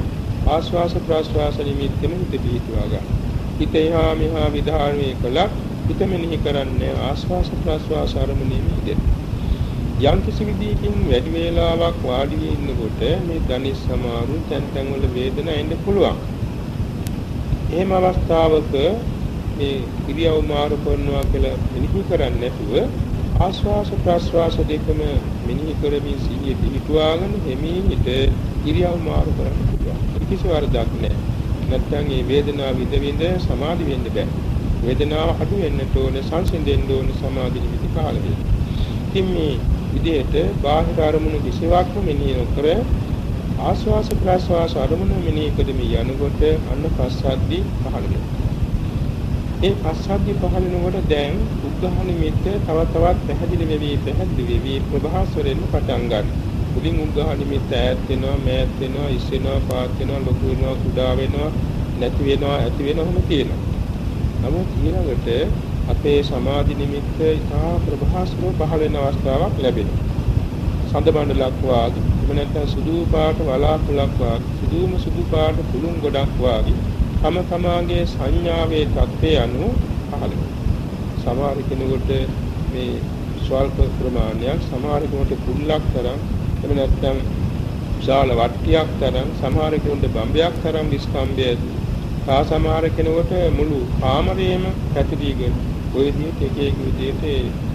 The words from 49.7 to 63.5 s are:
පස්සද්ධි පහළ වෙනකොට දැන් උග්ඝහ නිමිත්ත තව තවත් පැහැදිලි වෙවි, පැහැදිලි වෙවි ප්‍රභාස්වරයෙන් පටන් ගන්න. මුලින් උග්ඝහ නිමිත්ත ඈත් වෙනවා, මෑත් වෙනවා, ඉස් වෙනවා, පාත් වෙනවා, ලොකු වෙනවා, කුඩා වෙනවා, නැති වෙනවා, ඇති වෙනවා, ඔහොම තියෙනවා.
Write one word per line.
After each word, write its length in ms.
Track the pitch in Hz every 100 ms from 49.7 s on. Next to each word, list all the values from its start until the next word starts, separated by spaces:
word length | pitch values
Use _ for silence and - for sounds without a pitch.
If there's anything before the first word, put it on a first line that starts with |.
පස්සද්ධි 640 | 196 160 156 - 196 196 196
පහළ 300 | 180 170 185
වෙනකොට 380 | 180 180 190 175
දැන් 320 | 147 143 - - -
උග්ඝහ 380 | 139 - 185 185
නිමිත්ත 320 | 185 170 160 170
තව 420 | 180 202 - 160
තවත් 380 | 160 165 175 -
පැහැදිලි 440 | 151 143 170 - 156
වෙවි, 200 | 156 147 139
පැහැදිලි 460 | - - - - -
වෙවි 280 | 175 139 135
ප්‍රභාස්වරයෙන් 800 | - 143 151 185 180 160 143 131
පටන් 420 | - - - 123
ගන්න. 240 | 117 107 104 - - - -
මුලින් 300 | - 156 160
උග්ඝහ 320 | 151 147 143
නිමිත්ත 380 | - 139 135 -
ඈත් 320 | 127 127 127
වෙනවා, 320 | - 131 135 139
මෑත් 380 | 131 131 127 -
වෙනවා, 320 | 131 135 143
ඉස් 160 | 143 -
වෙනවා, 280 | 135 135 135
පාත් 300 | - 127 123
වෙනවා, 260 | - 131 139
ලොකු 240 | - - 131
වෙනවා, 300 | - 135 131
කුඩා 380 | - 127 127
වෙනවා, 360 | 127 131 143 151 - - - -
නැති 280 | - 123 -
වෙනවා, 280 | 139 139 143
ඇති 280 | 143 120 120
වෙනවා, 220 | 139 156 165
ඔහොම 120 | 180
තියෙනවා. 380 | - 151 120